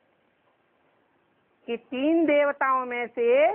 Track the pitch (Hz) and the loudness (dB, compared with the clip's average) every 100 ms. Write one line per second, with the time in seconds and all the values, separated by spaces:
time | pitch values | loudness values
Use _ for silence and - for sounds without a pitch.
0 | _ _ _ _ _ _ _ _ _ _ | _ _ _ _ _ _ _ _ _ _
1 | _ _ _ _ _ _ - 233 _ 254 | _ _ _ _ _ _ -12 -12 _ -4
2 | 285 330 302 294 285 285 269 262 254 240 | 0 0 2 2 0 -2 -2 -2 -4 -8
3 | 233 240 233 262 320 | -8 -2 2 2 2